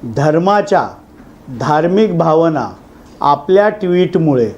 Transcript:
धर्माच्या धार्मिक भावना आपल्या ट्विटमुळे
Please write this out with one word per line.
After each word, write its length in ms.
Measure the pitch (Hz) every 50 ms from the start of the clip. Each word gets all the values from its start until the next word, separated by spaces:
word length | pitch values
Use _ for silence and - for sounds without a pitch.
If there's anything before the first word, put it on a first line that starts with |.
| - 120 113
धर्माच्या 720 | 120 139 151 151 165 175 190 202 208 202 202 202 175 127 - - - - - - - - - - - - - 131 113
धार्मिक 580 | 117 120 151 151 156 175 185 202 220 214 180 170
भावना 520 | 170 165 156 160 165 165 156 143 117 98 87 - - - - - - - - -
आपल्या 480 | - 143 143 143 - - 185 196 208 214
ट्विटमुळे 840 | 214 214 - 180 175 180 185 175 180 190 165 156 139 127 117 104 101